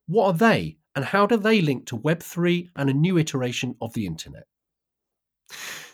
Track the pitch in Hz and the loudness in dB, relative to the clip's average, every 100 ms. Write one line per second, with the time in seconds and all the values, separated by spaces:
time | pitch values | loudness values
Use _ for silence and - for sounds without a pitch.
0 | - 208 196 170 226 117 80 - _ 139 | -2 2 2 4 4 4 -2 -10 _ -8
1 | 131 196 202 226 214 220 151 123 - 113 | -2 2 2 2 2 2 2 0 -4 -4
2 | 147 165 - 170 175 175 175 - 139 139 | -2 -2 -4 -2 0 0 -2 -2 0 2
3 | 175 175 156 135 123 117 123 - 113 117 | 4 2 2 -2 -4 -4 -6 -6 -8 -4
4 | 95 80 - 58 - _ _ _ _ _ | -6 -6 -12 -16 -20 _ _ _ _ _
5 | _ _ _ _ _ - - - - | _ _ _ _ _ -16 -14 -14 -16